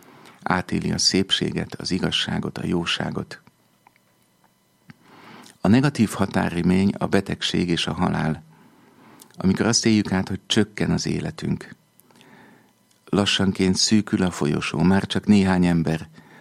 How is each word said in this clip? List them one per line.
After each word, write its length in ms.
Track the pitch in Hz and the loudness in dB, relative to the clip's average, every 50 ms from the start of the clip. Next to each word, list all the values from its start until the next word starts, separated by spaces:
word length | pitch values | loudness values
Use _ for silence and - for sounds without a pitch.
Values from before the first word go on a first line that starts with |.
| - - - - - - - - | -20 -20 -20 -20 -20 -20 -16 -8
átéli 500 | - - 90 90 - - 90 85 85 85 | -4 -2 -2 -2 -2 -2 -4 -4 -2 -2
a 60 | 85 87 | -2 0
szépséget, 760 | - - - 92 95 - - - 80 78 82 85 82 - - | 0 2 2 0 0 0 -2 -2 -2 -2 -4 -4 -6 -8 -10
az 160 | - - - | -10 -6 -4
igazságot, 680 | 92 92 - - - - - - 85 - - - - - | -2 -2 -2 -2 -2 -2 -4 -4 -4 -4 -6 -6 -8 -6
a 80 | - | -4
jóságot. 760 | 85 90 87 82 - - - 78 80 - 78 80 - - - _ _ _ _ _ _ _ _ _ _ _ _ _ _ _ _ _ _ _ _ _ _ _ _ _ _ _ _ _ - - _ _ - - - - - - - - - - _ | -2 -2 -2 -2 -2 -4 -4 -4 -4 -6 -8 -8 -10 -14 -20 _ _ _ _ _ _ _ _ _ _ _ _ _ _ _ _ _ _ _ _ _ _ _ _ _ _ _ _ _ -20 -20 _ _ -20 -20 -20 -20 -20 -20 -20 -20 -20 -8 _
A 80 | - 92 | 2 4
negatív 420 | 110 135 151 147 143 - 110 - | 4 6 4 2 2 0 0 0
határélmény 800 | - - 98 - - 95 92 87 85 85 87 90 92 95 98 98 - - | 0 -2 -2 -2 0 -2 -2 -2 -2 0 2 2 4 4 2 2 0 -2
a 80 | - | -2
betegség 600 | 76 87 98 - - 85 - - - - 87 90 87 | 0 0 0 0 -2 -4 -6 -4 -2 -2 0 0 0
és 180 | 82 80 - | 0 -2 -2
a 60 | 90 | -4
halál, 500 | 85 87 90 82 82 80 78 78 78 - - - - - - - _ _ _ _ _ - - - - - - - - | -4 -2 -2 -2 -2 -2 -2 -2 -4 -6 -10 -20 -20 -20 -20 -20 _ _ _ _ _ -20 -20 -20 -20 -20 -20 -20 -8
amikor 300 | - - 95 95 - 95 | -2 0 0 2 2 2
azt 200 | 107 117 - - | 0 2 2 2
éljük 260 | 113 107 104 95 - | 4 4 4 2 0
át, 160 | 95 92 92 - | 0 -2 -2 -4
hogy 120 | 95 - - | -6 -8 -4
csökken 440 | - - 113 101 - - - 82 85 | 0 2 2 0 0 0 -2 -2 0
az 160 | 85 82 - | 0 -2 -2
életünk. 680 | - 85 82 78 - 160 - - - - - - - - _ _ _ _ _ _ _ _ - - - - - - - - _ _ _ _ _ _ _ _ _ _ - | -4 -4 -4 -6 -8 -8 -6 -4 -4 -4 -4 -6 -12 -20 _ _ _ _ _ _ _ _ -20 -20 -20 -20 -20 -20 -20 -20 _ _ _ _ _ _ _ _ _ _ -2
Lassanként 680 | - 98 101 - - - 98 95 92 - 95 92 95 | 0 0 2 2 0 0 0 0 0 2 0 0 2
szűkül 460 | - - - 110 107 101 - 107 98 | 0 0 2 2 0 0 0 0 0
a 80 | 92 90 | 0 0
folyosó, 480 | - - 73 76 78 - - - - - | -2 -2 -2 -2 -2 -2 -4 -4 0 2
már 280 | 85 92 95 98 - | 2 4 4 2 0
csak 200 | - - 95 - | -2 -4 -2 2
néhány 400 | 104 104 101 95 95 92 90 90 | 4 4 6 6 4 4 4 4
ember, 420 | 87 85 82 80 80 80 80 - - - - - - - - | 4 4 2 2 0 -2 -4 -6 -12 -20 -20 -20 -20 -20 -20